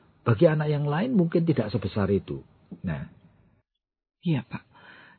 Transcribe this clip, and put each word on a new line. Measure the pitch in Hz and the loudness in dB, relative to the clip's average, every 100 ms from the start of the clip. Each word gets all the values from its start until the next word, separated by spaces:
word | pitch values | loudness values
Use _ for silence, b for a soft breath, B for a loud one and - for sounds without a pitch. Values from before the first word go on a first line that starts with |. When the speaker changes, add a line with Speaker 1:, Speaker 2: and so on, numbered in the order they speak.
| b _ - | b _ 0
Speaker 1:
Bagi | 110 165 | 4 4
anak | 151 151 | 4 0
yang | 147 147 | 0 0
lain | 147 247 | -2 0
mungkin | 233 170 180 170 | 2 2 2 2
tidak | 147 107 | 0 0
sebesar | 110 98 110 95 | -4 -4 -2 0
itu. | 98 - 67 - _ - - | 0 -2 -12 -12 _ -20 -10
Nah. | 180 - - - _ _ _ _ _ _ _ _ _ _ | -6 -6 -10 -18 _ _ _ _ _ _ _ _ _ _
Speaker 2:
Iya, | 175 143 | -2 -2
Pak. | - - _ b b b b | -4 -14 _ b b b b